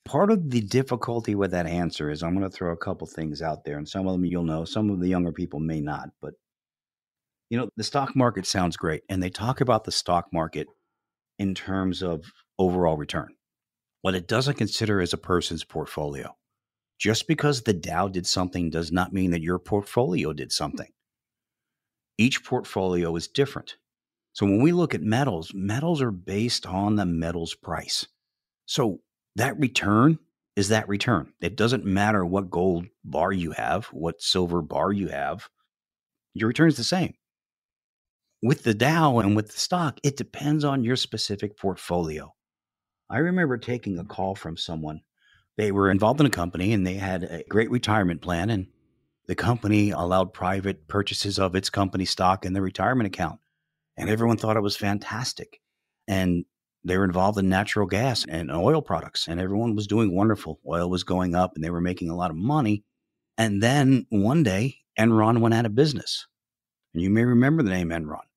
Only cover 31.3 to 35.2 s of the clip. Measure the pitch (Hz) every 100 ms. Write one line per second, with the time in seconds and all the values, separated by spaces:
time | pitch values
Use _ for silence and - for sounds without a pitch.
31.3 | _ 87 104 113 123 98 95 104 104 87
32.3 | 98 92 85 92 85 90 _ - 76 92
33.3 | 95 82 - 57 90 - - 82 - -
34.3 | 92 87 87 76 69 85 101 85 73